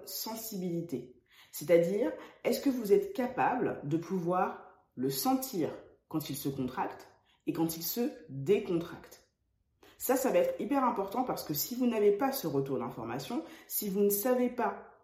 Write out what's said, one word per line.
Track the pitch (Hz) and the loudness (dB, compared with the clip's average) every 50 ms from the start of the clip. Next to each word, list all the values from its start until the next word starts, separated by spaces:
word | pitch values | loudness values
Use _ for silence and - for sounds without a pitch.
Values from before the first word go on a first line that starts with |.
| - | -10
sensibilité. | - - - - 220 226 226 - - 214 185 185 180 170 170 156 - - - - - - - _ _ _ - - - | -10 -10 -8 -8 -8 -8 -8 -8 -8 -6 -6 -4 -4 -4 -4 -4 -4 -6 -8 -8 -10 -18 -20 _ _ _ -20 -20 -16
C'est-à-dire, | - - 147 156 170 170 170 180 202 220 262 311 - - - - - - | -12 -8 4 6 6 8 8 4 2 0 0 -2 -2 -6 -10 -16 -16 -4
est-ce | - 226 240 - | -2 -2 -2 2
que | - 285 | 0 0
vous | 247 254 214 196 | 0 0 2 4
êtes | 202 202 202 - | 4 4 4 2
capable | - - 247 240 - - 135 131 127 131 - - - - - | -2 -4 -4 -2 0 0 2 2 2 0 0 -2 -2 -4 -4
de | 143 160 | -2 -2
pouvoir | 160 - - 190 185 165 170 180 180 - - - - - - - _ _ _ _ | -2 -2 -2 -4 -2 0 0 0 2 0 0 -4 -8 -14 -20 -20 _ _ _ _
le | 123 127 139 | -4 -2 -2
sentir | 139 - - 262 262 262 - - - 180 143 - - - - - - _ _ - | -2 0 2 2 2 2 0 -2 -2 -2 -2 -2 -4 -8 -14 -18 -20 _ _ -6
quand | - 156 147 - | -6 -4 -4 -4
il | 139 | -6
se | - - 143 | -4 -4 -4
contracte | 139 - 127 123 - - 294 - - - - - - _ _ _ _ _ _ | -4 -2 -4 -4 -4 -4 -4 -4 -6 -10 -16 -20 -20 _ _ _ _ _ _
et | - | -4
quand | - - 165 165 - | 0 0 0 0 -2
il | 165 - | -4 -6
se | - - 233 240 302 - - - - | -4 -2 0 0 -2 -2 -6 -12 -10
décontracte ? | 135 135 139 156 208 - - - 175 165 165 - 147 - - - - - _ _ _ _ _ _ _ _ _ _ _ _ - - - | -8 -4 2 4 4 4 4 0 -2 -2 -2 -4 -10 -14 -16 -18 -20 -20 _ _ _ _ _ _ _ _ _ _ _ _ -20 -20 -12
Ça, | - - - 262 | -4 0 2 2
ça | 262 - 247 | 2 2 4
va | 180 175 | 4 4
être | 175 - - - | 4 4 2 -2
hyper | - - 285 269 | -2 0 2 2
important | 254 220 208 202 190 - - 247 | 4 2 2 0 -2 -2 -2 -2
parce | 254 - 165 - - | -2 -2 -4 -4 -4
que | - 151 | -4 -4
si | - - - 240 | -4 -4 -4 -2
vous | 240 254 | 0 2
n'avez | 240 220 214 208 202 | 2 4 6 6 6
pas | 202 - 185 170 | 6 6 2 0
ce | - - - 160 | 0 -2 -2 0
retour | 139 139 135 143 135 117 | 0 0 0 0 -2 -2
d'information, | 117 - - 139 113 117 120 135 - - 233 294 - - - - - - | -4 -4 -6 -6 -6 -6 -6 -6 -6 -4 -4 -4 -4 -6 -12 -18 -12 -8
si | - - 208 202 | -6 -4 -4 -2
vous | 185 208 | 2 4
ne | 202 202 | 4 4
savez | 196 - - 254 247 240 247 240 | 4 2 2 2 2 4 2 0
pas | - - 226 202 - - - - - - | 0 0 -2 -2 -2 -6 -12 -18 -20 -20